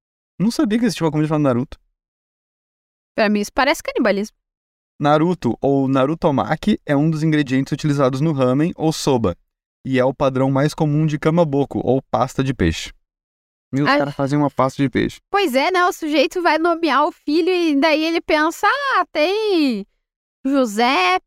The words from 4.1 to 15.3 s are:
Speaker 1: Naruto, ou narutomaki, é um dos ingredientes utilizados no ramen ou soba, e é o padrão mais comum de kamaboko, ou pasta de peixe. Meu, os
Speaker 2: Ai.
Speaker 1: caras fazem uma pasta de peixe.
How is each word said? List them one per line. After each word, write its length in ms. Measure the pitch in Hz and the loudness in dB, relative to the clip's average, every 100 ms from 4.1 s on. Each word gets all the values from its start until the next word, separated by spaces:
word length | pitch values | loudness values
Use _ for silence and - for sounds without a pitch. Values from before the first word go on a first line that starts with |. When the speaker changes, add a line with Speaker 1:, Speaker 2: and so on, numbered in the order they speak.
| 196 220 - _ _ _ _ _ - | 0 -4 -10 _ _ _ _ _ -4
Speaker 1:
Naruto, 560 | 143 151 170 175 123 - | 2 2 2 0 -2 -2
ou 260 | 135 139 135 | 0 0 2
narutomaki, 920 | 135 135 165 165 131 - 160 - - - | 2 0 0 0 0 -2 -2 0 -2 0
é 100 | 143 | 0
um 140 | 156 | 0
dos 120 | 156 | 0
ingredientes 480 | 160 151 143 131 139 | 0 0 0 -2 -2
utilizados 500 | 147 151 143 127 135 | -2 -2 0 0 0
no 100 | 165 | 0
ramen 400 | 139 127 131 170 - | 0 2 2 0 -2
ou 160 | 156 | -4
soba, 420 | - - 127 101 - _ _ _ _ 131 | -2 0 0 0 -4 _ _ _ _ -4
e 140 | 127 | 0
é 60 | 127 | 0
o 80 | |
padrão 360 | 135 139 127 135 | 0 -2 0 0
mais 220 | 135 147 | 0 0
comum 320 | - 156 147 156 | 0 -2 0 0
de 120 | 147 | 0
kamaboko, 600 | 160 170 165 143 135 107 | 0 2 2 0 -2 -2
ou 180 | - 131 - | 0 -2 -2
pasta 320 | 113 123 - | -2 -2 -2
de 100 | 135 | -4
peixe. 380 | 131 85 80 - - _ _ _ _ _ _ _ | 0 0 -2 -8 -16 _ _ _ _ _ _ _
Meu, 140 | 131 143 | -2 0
os 60 | |
Speaker 2:
Ai. 60 | 143 | 2
Speaker 1:
caras 160 | 143 143 | 0 -2
fazem 220 | 139 147 | -2 0
uma 140 | 143 | 0
pasta 300 | - 131 - | 0 -2 0
de 80 | 139 | -2
peixe. 280 | - 113 - _ | 0 -2 -4 _